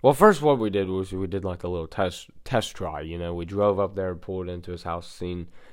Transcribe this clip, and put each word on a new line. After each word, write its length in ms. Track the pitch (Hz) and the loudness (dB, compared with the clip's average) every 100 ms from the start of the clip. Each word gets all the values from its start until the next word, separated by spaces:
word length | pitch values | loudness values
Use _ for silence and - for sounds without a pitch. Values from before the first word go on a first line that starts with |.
Well, 120 | 127 | 6
first 280 | 143 208 175 | 8 8 8
what 180 | 151 135 | 4 4
we 100 | 110 | 2
did 180 | 98 95 | 0 0
was 240 | 92 92 | -2 -4
we 160 | 92 95 | -4 -4
did, 160 | 98 | -4
like, 200 | 92 90 | -4 -6
a 40 | 90 | -6
little 200 | 87 80 | -6 -6
test, 420 | - 95 87 - - - | -2 -2 -2 -16 -18 -2
test 280 | 127 - | -2 -2
try, 280 | - 90 76 | -6 -8 -6
you 160 | 80 85 | -8 -6
know. 160 | 85 | -6
We 100 | 87 | -6
drove 360 | 85 101 104 98 | -6 2 2 2
up 160 | 98 98 | 0 -2
there, 200 | 95 87 | -4 -6
pulled 320 | - 92 90 | -8 -6 -6
into 240 | 90 85 | -8 -10
his 120 | 87 | -10
house, 280 | 87 85 85 | -6 -8 -8
seen, 380 | - 92 87 85 - - | -10 -8 -6 -10 -14 -20